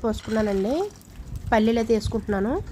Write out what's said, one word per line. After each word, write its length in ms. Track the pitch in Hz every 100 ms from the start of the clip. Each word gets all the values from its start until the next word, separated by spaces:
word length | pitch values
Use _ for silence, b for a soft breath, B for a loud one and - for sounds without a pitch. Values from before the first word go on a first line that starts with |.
పోసుకున్నానండి. 720 | 226 196 - 220 214 196 202 311 403 - - - - - -
పల్లీలు 280 | 226 220 233
అయితే 100 | 226 220
వేసుకుంటున్నాను, 560 | - 220 208 196 208 349 -